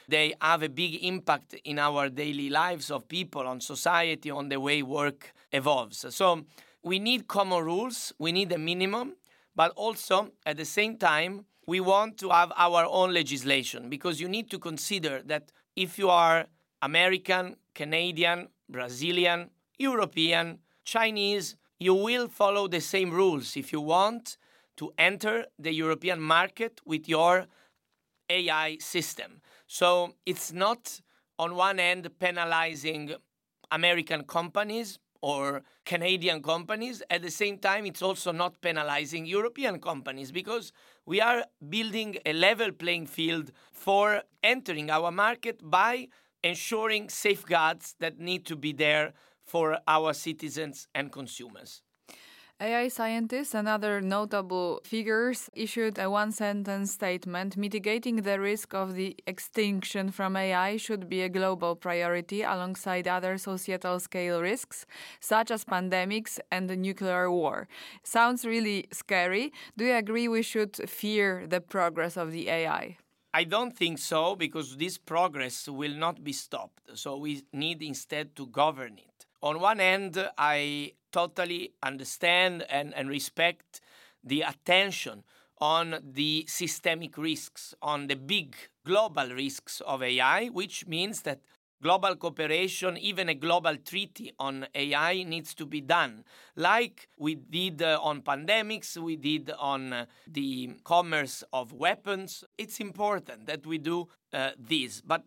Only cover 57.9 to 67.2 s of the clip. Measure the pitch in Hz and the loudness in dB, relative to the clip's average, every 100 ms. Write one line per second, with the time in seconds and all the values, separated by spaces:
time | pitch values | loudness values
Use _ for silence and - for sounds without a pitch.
57.9 | 226 247 226 202 196 196 214 - 190 190 | -2 0 0 0 0 0 -2 -4 -4 -4
58.9 | 185 190 - - 185 - - 208 196 - | -2 -4 -4 -8 -8 -4 0 2 0 -2
59.9 | 202 190 190 190 190 190 180 185 214 - | -4 -4 -2 -2 0 2 2 2 -2 -4
60.9 | 208 175 185 185 185 190 185 175 170 180 | -6 -2 -2 0 0 0 0 0 -2 -2
61.9 | 175 175 175 175 202 214 185 180 185 196 | 0 0 0 -2 -4 -2 -2 -4 -6 -4
62.9 | 180 180 185 185 190 196 185 - 185 185 | -2 0 0 -2 -4 -4 -6 -4 -4 -2
63.9 | 180 - 185 175 170 180 247 - - - | -4 -4 -4 -2 0 0 -2 -6 -14 -16
64.9 | - - - - 214 226 220 - 185 185 | -18 -18 -14 0 2 2 -4 -2 -2 0
65.9 | 185 185 214 220 - - 185 185 185 190 | 0 0 -2 -4 -10 -4 -4 -2 -2 -2
66.9 | 190 190 180 | -2 0 2